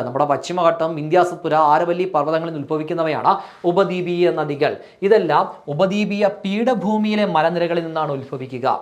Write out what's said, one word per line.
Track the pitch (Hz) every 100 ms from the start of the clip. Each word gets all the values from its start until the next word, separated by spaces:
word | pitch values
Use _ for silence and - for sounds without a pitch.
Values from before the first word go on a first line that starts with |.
| 123
നമ്മുടെ | 135 147
പശ്ചിമഘട്ടം, | 139 - 180 170 165 165 160
വിന്ധ്യാസത്പുര, | 151 180 175 160 165 151 151
ആരവല്ലി | 156 170 175 185
പർവ്വതങ്ങളിൽ | 151 147 160 165
നിന്ന് | 156
ഉത്ഭവിക്കുന്നവയാണ് | 135 156 151 170 160 143 156 - - - 175
ഉപദ്വീപീയ | 175 190 180 175 175 175 151
നദികൾ. | 151 139 143 101 - - 196
ഇതെല്ലാം | 214 170 151 190 - -
ഉപദ്വീപീയ | 147 190 208 202 202 202 202
പീഠഭൂമിയിലെ | 190 208 240 226 190 214 214 214 202 160
മലനിരകളിൽ | 165 175 170 170 165
നിന്നാണ് | 160 151 139
ഉത്ഭവിക്കുക. | 120 135 127 127 127 104